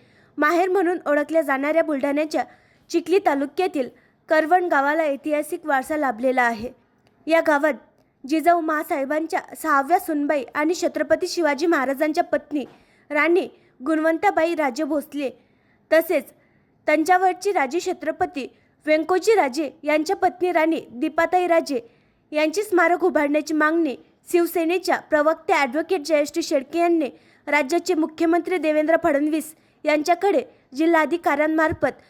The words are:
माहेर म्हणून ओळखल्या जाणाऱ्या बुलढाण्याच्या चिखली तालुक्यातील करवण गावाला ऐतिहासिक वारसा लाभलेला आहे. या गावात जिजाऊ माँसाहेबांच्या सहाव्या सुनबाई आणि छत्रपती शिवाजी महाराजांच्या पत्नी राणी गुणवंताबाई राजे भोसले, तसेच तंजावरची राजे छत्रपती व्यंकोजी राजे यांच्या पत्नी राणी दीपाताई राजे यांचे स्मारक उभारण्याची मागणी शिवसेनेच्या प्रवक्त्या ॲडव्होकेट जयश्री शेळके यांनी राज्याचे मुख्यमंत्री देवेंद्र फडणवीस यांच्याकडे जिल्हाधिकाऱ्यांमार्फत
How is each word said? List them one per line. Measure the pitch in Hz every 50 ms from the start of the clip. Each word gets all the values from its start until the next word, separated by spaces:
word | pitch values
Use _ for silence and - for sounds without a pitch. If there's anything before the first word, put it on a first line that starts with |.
| _ _ _ _ _ _ _ 294
माहेर | 294 302 349 330 381 370
म्हणून | 359 403 339 339 359 320 -
ओळखल्या | 285 294 294 294 302 311 320
जाणाऱ्या | 311 285 269 262 277 302 311 330
बुलढाण्याच्या | 320 320 294 262 262 285 285 294 320 311 330 285 - - - _ _ _ _ _ _ _
चिखली | - 339 330 311 359 403 392
तालुक्यातील | 339 285 269 285 277 - - 370 370 - 294 247 240 - _ _ _ _ _ _ -
करवण | 320 311 311 302 349 370 359 339
गावाला | 320 277 269 285 302 330
ऐतिहासिक | 320 294 277 - - 302 294 294 294 - 359 339 -
वारसा | 302 277 262 262 - 311
लाभलेला | 302 294 254 226 220 254 262 254 254
आहे. | 240 233 233 208 226 247 - _ _ _ _ _ _ _ _ _ _
या | 302 320 330
गावात | 320 320 294 277 302 302 240 220 - _ _ _ _ _ _ _ -
जिजाऊ | 254 311 320 285 349 349 339
माँसाहेबांच्या | 311 320 311 302 330 - 349 277 269 262 302 311 320 320 370 311 - - -
सहाव्या | - - 311 294 277 269 269 349 370
सुनबाई | - - 311 294 285 285 311 285 240 - -
आणि | 294 302 320 359
छत्रपती | 339 339 302 - 302 302 - 320 320 370 349
शिवाजी | - 349 320 294 285 254 330
महाराजांच्या | 330 339 285 254 262 269 262 311 311 294 349 349
पत्नी | 349 302 285 294 - 294 294 233 - - _ _ _ _ _ _ _
राणी | 294 302 294 330 349 381 262 - - _ _ _ _ _
गुणवंताबाई | 254 302 320 311 311 330 330 320 415 403 392 330 320 339 339
राजे | 302 302 269 226 285 311
भोसले, | 269 320 285 285 - - 294 285 240 - _ _ _ _ _ _ _ _ _ _ _
तसेच | 311 320 320 - 349 277 - - - _ _ _ _ _ _ _ _ _ _
तंजावरची | - 302 302 311 339 359 359 381 370 359 370 - 403
राजे | 359 349 277 254 277 359
छत्रपती | - 370 - - 294 311 320 - 370 - - 285 233 - - _ _ _ _ _ _
व्यंकोजी | 302 311 311 302 320 370 370 349 415 453
राजे | 381 302 269 240 311 311 262 - _
यांच्या | - 294 302 311 302 370 392
पत्नी | 359 381 359 359 - 349 359
राणी | 339 320 320 320 320 247 - -
दीपाताई | 226 240 302 311 311 339 330 330 359 370 359
राजे | 349 330 330 - - 285 226 - - _ _ _ _ _ _ _ _
यांचे | 302 302 311 311 311 392
स्मारक | 415 - 381 349 339 330 349 339 339
उभारण्याची | 359 240 320 294 285 294 302 302 320 311
मागणी | 302 302 311 330 339 320 277 233 - - _ _ _ _ -
शिवसेनेच्या | - 339 339 330 - 349 330 320 359 359 349 339 269 -
प्रवक्त्या | - - 311 294 294 311 320 320 - - 349
ॲडव्होकेट | 302 277 247 240 311 330 - 381 330 285
जयश्री | 330 320 294 302 285 - 339
शेळके | 311 - 320 269 262 - 320 339
यांनी | 339 349 339 320 285 226 - - _ _ _ _ _
राज्याचे | 294 285 294 294 254 339 339 339 - 359
मुख्यमंत्री | 311 311 320 320 - 330 330 339 349 339 339 370 349
देवेंद्र | 285 311 302 302 302 302 330 330
फडणवीस | 339 339 285 277 294 311 320 311 - - - _ _ _ _ _ -
यांच्याकडे | 294 302 302 294 349 339 349 370 403 370 262 - - - _ _ _ 254
जिल्हाधिकाऱ्यांमार्फत | 262 320 339 339 311 311 254 330 339 - 339 285 285 302 311 320 320 311 320 330 - 302 262 - - _